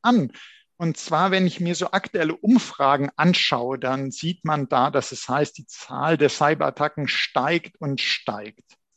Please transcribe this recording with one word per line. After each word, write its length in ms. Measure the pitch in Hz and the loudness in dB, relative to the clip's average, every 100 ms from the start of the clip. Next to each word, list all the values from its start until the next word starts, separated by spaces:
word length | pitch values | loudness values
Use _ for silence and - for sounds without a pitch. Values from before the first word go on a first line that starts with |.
an. 300 | 233 247 135 - - - _ - | 2 2 0 -6 -20 -20 _ -6
Und 180 | 170 - | -4 -4
zwar, 340 | - 160 190 | -2 2 2
wenn 160 | 190 180 | 2 2
ich 140 | - | 0
mir 160 | 175 170 | -4 -2
so 160 | 180 | -2
aktuelle 420 | 196 - 196 156 | -4 -2 -2 -2
Umfragen 760 | 165 214 247 - - 139 139 139 | 0 4 4 4 0 2 2 0
anschaue, 640 | - 165 175 - 127 123 131 | 2 2 2 2 -2 -2 -4
dann 320 | 127 135 135 | -2 -4 -6
sieht 340 | - 160 175 | -6 -6 -4
man 240 | 156 147 135 | -2 -2 0
da, 220 | 135 135 | 2 2
dass 220 | 143 - | 0 -4
es 160 | 123 - | -8 -4
heißt, 280 | 147 147 - | -2 -2 -6
die 100 | 131 | -20
Zahl 500 | - - 131 147 160 | -20 -14 -4 0 2
der 120 | 147 | 2
Cyberattacken 800 | - 147 156 147 - 147 - 135 | 2 0 2 -2 -2 -4 -4 -4
steigt 720 | - - - 135 170 - - | -4 -2 -2 0 -2 -4 -10
und 200 | 151 135 | -6 -4
steigt. 640 | - - - 104 107 - _ _ _ | -4 -4 -6 -10 -10 -18 _ _ _